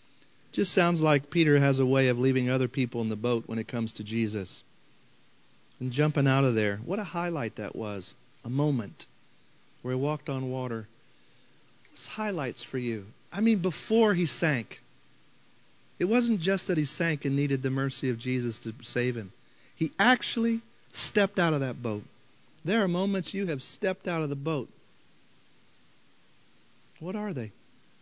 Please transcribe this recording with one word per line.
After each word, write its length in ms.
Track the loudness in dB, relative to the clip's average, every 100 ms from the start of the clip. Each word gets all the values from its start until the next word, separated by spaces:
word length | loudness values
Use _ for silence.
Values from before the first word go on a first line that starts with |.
| -20 -20 -20 -20 -8 0
Just 160 | 4
sounds 300 | 6 4 4
like 280 | 4 4 2
Peter 300 | 2 6 6
has 200 | 6 4
a 60 | 4
way 220 | 4 4
of 100 | 4
leaving 320 | 2 2 2
other 200 | 2 0
people 320 | 0 -2 -2
in 80 | -4
the 80 | -2
boat 260 | 0 -2 -2
when 140 | -6
it 80 | -4
comes 240 | -4 -4
to 120 | -6 -6
Jesus. 580 | -2 -2 -4 -8 -10 -14 -20 -20 -20 -20 -20 -20 -20 -20 -20 -20 -8
And 100 | -4
jumping 360 | 0 2 4 4
out 180 | 4 4
of 100 | 2
there. 220 | 0 -2
What 220 | -6 -6
a 40 |
highlight 540 | -4 -4 -4 -4 -6 -8
that 180 | -10 -8
was. 400 | -8 -8 -10 -14 _ _ -6
A 40 |
moment 560 | -2 0 0 -4 -12 -18 _ -20 -20 -20 -20 -20 -12
where 120 | -6
he 60 | -2
walked 300 | -2 -4 -6
on 200 | -6 -4
water. 380 | -6 -6 -6 -10 -20 -20 -20 -20 -20 -20 -20 -20 -20 -20
What's 180 | -14 -12
highlights 560 | -4 -4 -2 -4 -6
for 140 | -6 -4
you? 280 | -4 -4 -8 -20 -10
I 80 | 0
mean, 160 | 2 2
before 560 | 0 -2 2 4 4
he 140 | 4 2
sank. 540 | 2 2 0 -4 -14 -20 -20 -20 -20 -20 -20 -20 -20 -20 -20 -14 -4
It 60 | 2
wasn't 340 | 2 2 0
just 280 | 0 0 0
that 100 | 0
he 80 | 0
sank 400 | 0 0 0 -2
and 100 | 0
needed 260 | 0 0
the 80 | -2
mercy 400 | -2 -2 -2 -4
of 80 | -2
Jesus 420 | -2 -2 -2 -4
to 140 | -8 -8
save 320 | -4 -2 -2
him. 200 | -4 -8 -14 -20 -20 -12 -6
He 160 | -4 4
actually 640 | 4 4 0 -2 0 -2 -6 -20 -12
stepped 440 | -4 0 2 2 2
out 160 | 2
of 60 | 2
that 240 | -2 -4
boat. 200 | -4 -4 -8 -20 -20 -20 -20 -10
There 180 | -2 0
are 60 | 2
moments 460 | 0 0 -2 -4
you 140 | -4 -4
have 140 | -4
stepped 460 | -6 -4 -4 -2 -4
out 140 | -2
of 80 | -2
the 80 | -4
boat. 320 | -4 -4 -6 -14 -20 -20 -20 -20 -20 -20 -20 -20 -20 -20 -20 -20 -20 -20 -20 -20 -20 -20 -20 -20 -20 -14
What 160 | -8 -6
are 160 | -6
they? 180 | -6 -8 -12 -20 -20 -20 -20